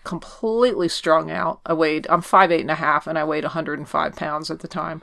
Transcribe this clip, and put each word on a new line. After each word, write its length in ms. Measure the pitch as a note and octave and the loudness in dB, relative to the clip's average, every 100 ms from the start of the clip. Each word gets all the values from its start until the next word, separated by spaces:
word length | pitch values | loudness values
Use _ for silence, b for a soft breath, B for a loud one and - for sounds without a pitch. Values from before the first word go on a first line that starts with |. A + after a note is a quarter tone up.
| - | -8
completely 840 | E3+ - - A3 A3+ B3 F#3+ E3+ | -10 -10 -6 -2 4 4 4 -2
strung 420 | - E3 D#3+ D#3+ | 0 4 4 2
out. 300 | F3 E3+ - - | -4 -4 -4 -4
I 80 | |
weighed, 340 | D#3+ D#3 D#3 D#3 | 0 2 0 0
I'm 120 | E3 | 0
five 280 | - F#3+ F3+ | 4 6 6
eight 120 | E3 | 4
and 100 | D3 | 0
a 40 | D#3 | -2
half, 320 | D3+ D3+ D#3+ | 0 0 0
and 120 | D#3+ | -4
I 60 | D3+ | -2
weighed 180 | D3+ | -2
a 60 | D3 | -4
hundred 280 | D#3+ D#3 D3 | -6 -6 -8
and 120 | D3 | -4
five 260 | D#3 D#3 - | -2 -2 -4
pounds 340 | D#3+ D3+ D#3 | -6 -6 -8
at 100 | D#3+ | -10
the 80 | E3 | -10
time, 320 | E3+ D#3+ D#3+ | -8 -8 -10